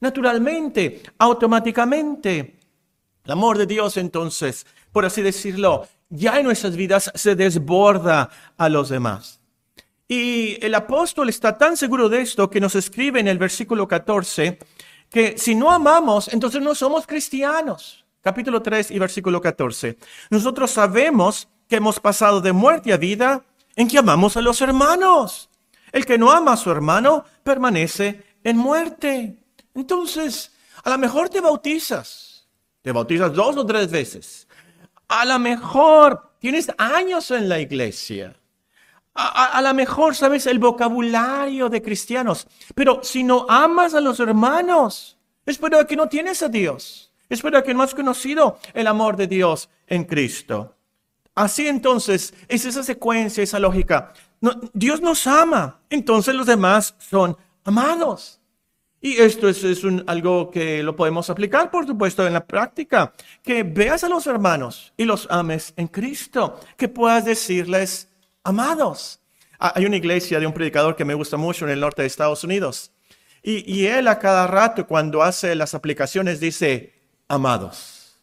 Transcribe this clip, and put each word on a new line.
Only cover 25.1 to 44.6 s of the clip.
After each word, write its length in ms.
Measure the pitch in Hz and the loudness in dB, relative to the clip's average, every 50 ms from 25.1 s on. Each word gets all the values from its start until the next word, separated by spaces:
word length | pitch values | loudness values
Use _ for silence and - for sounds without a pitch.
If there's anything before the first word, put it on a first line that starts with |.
| 349 285 233 175 - - - _ _ _ _ _ _ _ _ _ | 4 4 2 0 -6 -14 -18 _ _ _ _ _ _ _ _ _
El 140 | - - - | -4 -4 0
que 120 | - 240 | 2 2
no 140 | 233 226 254 | 4 6 6
ama 220 | 311 339 330 277 233 | 6 6 4 2 2
a 40 | |
su 140 | - - 180 | 2 0 -2
hermano 540 | 160 147 147 156 175 214 247 285 311 294 - _ _ _ - | -2 0 0 0 2 2 4 4 2 2 0 _ _ _ -2
permanece 800 | 277 269 254 254 247 190 160 165 165 - - 202 202 202 - - _ _ _ - | -2 -2 0 0 0 0 0 -2 -2 -4 -4 -4 -4 -6 -8 -16 _ _ _ -2
en 140 | 226 233 | 0 2
muerte". 800 | 226 254 277 302 330 330 330 320 - 302 285 269 254 226 196 - - _ _ _ _ _ _ - | 2 2 2 0 0 -2 -4 -6 -6 -4 -4 -4 -4 -6 -10 -12 -16 _ _ _ _ _ _ -12
Entonces, 800 | 254 262 269 359 359 339 - - 311 311 269 220 - - - _ _ _ _ - - - | -8 -6 -4 -2 -2 -4 -4 -6 -6 -6 -6 -6 -8 -12 -16 _ _ _ _ -18 -8 -4
a 60 | 247 | -4
lo 80 | 262 | -2
mejor 320 | 262 262 233 262 302 359 392 | 0 0 0 0 -2 -2 -2
te 120 | - 381 | -2 0
bautizas. 1080 | 349 311 294 - - 285 311 320 - - 226 139 - - - - - - - - _ _ _ _ _ _ _ _ | 2 0 0 0 -2 -4 -4 -4 -4 -6 -8 -8 -10 -12 -20 -20 -20 -20 -20 -20 _ _ _ _ _ _ _ _
Te 100 | - 131 | -8 -4
bautizas 420 | 120 117 113 127 165 170 185 160 143 | -4 -2 -2 0 0 0 0 0 2
dos 240 | 180 220 277 285 | 2 2 2 0
o 80 | 285 233 | 0 -2
tres 260 | 202 214 214 196 160 | -2 0 -2 -2 -2
veces. 560 | 165 151 123 - - - - - - - - _ _ - - _ _ _ _ _ _ _ _ | -2 -4 -4 -6 -10 -18 -20 -20 -20 -20 -20 _ _ -20 -20 _ _ _ _ _ _ _ _
A 160 | - 220 226 247 | -4 -2 0 0
lo 160 | 254 262 240 | 2 0 0
mejor 960 | 240 240 240 233 - - - 269 311 311 311 302 294 277 214 - - _ _ _ | 0 -2 -2 -4 -4 -2 2 6 6 8 10 10 8 8 6 2 -8 _ _ _
tienes 300 | - 254 285 330 330 - - | -4 -2 -2 -2 -2 -2 -2
años 540 | - 214 240 302 349 370 370 359 330 - - | -2 0 2 2 0 0 0 -2 -4 -4 -2
en 160 | 254 233 202 | -2 -2 0
la 120 | 185 175 156 | 0 -2 -2
iglesia. 760 | 151 - 143 127 120 104 - - - - 104 98 95 90 - _ _ _ _ _ _ _ _ _ _ _ _ _ _ _ - | -4 -4 -4 -4 -4 -4 -6 -10 -12 -10 -10 -10 -12 -12 -16 _ _ _ _ _ _ _ _ _ _ _ _ _ _ _ -8
A, 140 | - 240 - - 254 262 | -6 -4 -2 0 2 2
a, 120 | 254 294 | 2 2
a 40 | 262 | 2
lo 120 | 269 269 269 | 2 2 2
mejor 420 | 269 262 262 - 277 320 311 294 | 2 0 0 0 2 2 2 2
sabes 300 | - 277 269 285 277 269 | 2 2 2 2 2 0
el 120 | 254 254 220 | 0 2 2
vocabulario 1120 | 240 240 240 240 233 233 240 247 233 233 226 226 240 254 277 277 277 277 269 262 254 226 | 2 2 2 2 0 -2 0 -2 -2 0 0 0 0 0 -2 -4 -4 -4 -4 -2 -2 -2
de 120 | 233 220 | -2 -4
cristianos. 640 | 226 214 208 - - - 240 254 240 214 160 - - _ _ - - - - | -4 -6 -6 -6 -6 -6 -4 -4 -2 -2 -4 -4 -8 _ _ -20 -20 -8 -4
Pero 240 | 254 277 269 233 - - | 0 2 2 2 2 0
si 200 | - - 254 254 | -6 -4 -2 2
no 220 | 254 254 247 - | 2 2 2 4
amas 460 | - 226 269 311 330 339 349 349 330 320 | 4 4 6 6 4 4 4 2 2 2
a 80 | 294 | 0
los 180 | 294 269 233 247 | 0 0 0 0
hermanos, 960 | 233 220 220 214 233 262 302 349 | 0 2 2 4 4 2 2 2